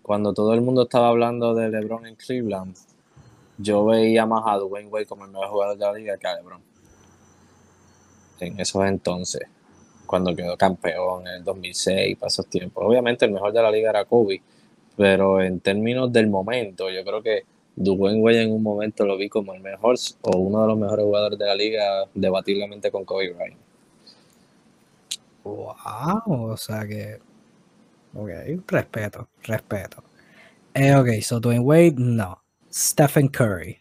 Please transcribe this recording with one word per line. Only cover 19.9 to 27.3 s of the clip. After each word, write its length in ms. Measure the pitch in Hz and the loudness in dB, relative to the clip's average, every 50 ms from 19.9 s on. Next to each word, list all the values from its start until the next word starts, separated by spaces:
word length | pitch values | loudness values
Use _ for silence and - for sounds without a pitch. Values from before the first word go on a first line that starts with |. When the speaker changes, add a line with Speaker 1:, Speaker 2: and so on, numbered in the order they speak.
| 127 127 - - - _ | 2 2 -2 -10 -12 _
Speaker 1:
o 160 | - 110 90 | -2 0 0
uno 240 | 90 92 98 104 110 | 2 2 0 2 2
de 60 | 110 | 2
los 100 | 110 110 | 2 2
mejores 280 | 110 104 101 107 104 104 | 0 0 0 0 0 2
jugadores 340 | 104 101 104 104 104 104 101 | 2 2 2 0 0 -2 -2
de 60 | 104 | -2
la 100 | 101 98 | -2 0
liga, 280 | 98 104 110 110 107 104 101 98 98 98 - _ | 0 0 -2 0 0 0 0 0 -2 -4 -6 _
debatiblemente 760 | 98 95 95 92 95 92 - 101 101 101 101 101 104 - 104 | -2 0 0 0 0 0 -2 -2 -2 -4 -8 -12 -6 -6 -4
con 120 | 98 101 95 | -4 -4 -6
Kobe 300 | - 95 95 95 90 85 | -4 -4 -4 -4 -6 -6
Bryant. 240 | 85 85 80 - _ _ _ _ _ _ _ _ _ _ - _ _ _ _ _ _ _ _ _ _ _ _ _ _ _ _ _ _ _ _ - - _ _ _ _ _ | -10 -10 -12 -12 _ _ _ _ _ _ _ _ _ _ -20 _ _ _ _ _ _ _ _ _ _ _ _ _ _ _ _ _ _ _ _ -14 -14 _ _ _ _ _
Speaker 2:
Wow, 1040 | 101 104 - - - 107 - - - - 113 131 165 196 220 233 220 160 120 113 113 | -14 -14 -12 -14 -14 -16 -16 -14 -14 -12 -8 -4 -4 -4 -4 -2 -4 -4 -4 -4 -6
o 60 | 110 | -8
sea 300 | - - - 110 107 107 | -10 -10 -10 -8 -8 -8
que, 320 | 104 104 107 101 104 107 - _ _ | -8 -10 -10 -10 -12 -14 -18 _ _